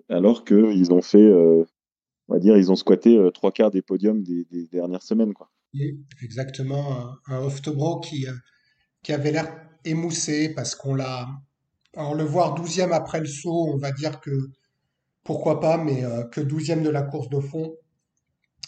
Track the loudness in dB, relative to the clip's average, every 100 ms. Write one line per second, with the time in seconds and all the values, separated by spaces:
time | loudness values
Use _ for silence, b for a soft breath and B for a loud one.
0 | -6 2 2 2 4 4 6 4 4 4
1 | 6 8 10 8 8 6 2 _ _ _
2 | _ _ -4 2 6 6 6 2 4 4
3 | 6 6 6 2 -2 0 0 0 -4 -2
4 | 0 -2 -4 -8 -8 -12 -10 -8 -8 -8
5 | -4 -2 -2 -4 -16 _ _ -10 -10 -10
6 | -18 -20 -16 -12 -12 -10 -8 -6 -8 -8
7 | -12 -16 -12 -8 -8 -8 -8 -6 -4 -6
8 | -8 -10 -10 -12 _ _ _ _ _ _
9 | -8 -4 -4 -4 -6 -12 -20 _ -8 -6
10 | -4 -6 -6 -4 -4 -6 -10 -10 -6 -6
11 | -6 -8 -10 -14 _ _ _ _ _ -12
12 | -6 -4 -2 0 -2 -2 -6 -2 0 -2
13 | -4 -8 -8 -8 -6 -4 -2 -4 -6 -6
14 | -8 -8 -8 -6 -6 -12 _ _ _ _
15 | _ _ -10 -6 -4 -2 0 0 -2 -4
16 | -4 -6 -8 -6 -6 -4 -4 -2 -2 -2
17 | -4 -8 -6 -6 -6 -8 -10 -12 _ _
18 | _ _ _ _ _ _